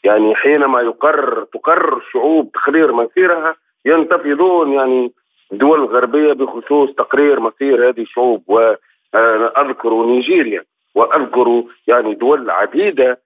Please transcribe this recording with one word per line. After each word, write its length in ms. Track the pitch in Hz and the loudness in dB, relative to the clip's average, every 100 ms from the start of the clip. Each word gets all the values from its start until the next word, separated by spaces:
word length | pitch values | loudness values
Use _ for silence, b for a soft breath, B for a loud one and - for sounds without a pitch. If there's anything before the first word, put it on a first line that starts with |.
يعني، 320 | 98 107 110 110 | 2 2 2 0
حينما 460 | 139 151 139 123 | 0 2 0 0
يقرر، 640 | 120 117 147 151 131 113 | -2 -2 -2 0 -2 -6
تقرر 540 | 104 - - 175 180 117 | -8 -8 -2 0 0 -4
الشعوب 540 | - 127 135 160 127 | -6 -4 0 0 -2
تقرير 400 | - - 151 151 | -6 -2 2 2
مصيرها 640 | 120 113 - 185 170 160 160 _ _ 131 | 0 -2 0 0 0 -4 -8 _ _ -2
ينتفضون، 880 | 165 160 175 147 143 185 175 151 | 0 0 -2 -2 0 2 2 0
يعني، 400 | 139 131 127 123 _ _ _ _ | 0 0 0 -2 _ _ _ _
الدول 280 | 101 135 156 | -2 2 2
الغربية 540 | 131 120 120 143 151 | 2 0 0 0 0
بخصوص 560 | 127 135 117 - 147 139 - | 0 -4 -6 -2 0 0 -2
تقرير 440 | - 135 147 135 | -4 2 2 2
مصير 500 | 113 - 139 123 123 | -2 -4 -2 2 2
هذه 120 | 117 | -2
الشعوب. 420 | 110 - 123 110 87 | -8 -2 -2 -2 0
وأذكر 1600 | 110 113 107 _ _ _ 110 117 110 113 135 139 127 117 113 117 | 2 2 0 _ _ _ 0 2 2 0 0 -2 -4 -2 0 0
نيجيريا 580 | 123 127 180 123 95 - _ _ 104 | 0 0 0 0 -6 -10 _ _ -2
وأذكر، 680 | 113 151 123 123 123 120 117 B - | 0 0 -2 0 2 0 -2 B 0
يعني، 260 | 120 110 | 0 0
دول 360 | 104 120 147 113 | -2 0 0 0
عديدة 720 | 87 104 - 208 147 127 123 | -4 -2 -2 -2 0 0 0